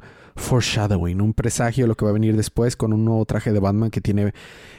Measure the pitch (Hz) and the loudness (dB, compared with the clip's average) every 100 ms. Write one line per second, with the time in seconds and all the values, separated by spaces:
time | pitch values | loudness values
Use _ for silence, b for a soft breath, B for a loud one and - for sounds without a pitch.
0 | B B B - - 127 - - 104 98 | B B B -10 -2 0 0 0 0 0
1 | 85 90 107 110 117 - 120 113 117 104 | 0 0 0 0 -2 0 -2 0 0 2
2 | 107 104 110 110 104 - 120 - 110 107 | 0 2 2 2 0 0 -2 0 0 0
3 | 113 113 107 107 113 104 98 104 113 104 | 2 0 0 -2 0 0 2 2 0 -2
4 | 101 101 101 - B B B | 0 0 0 -2 B B B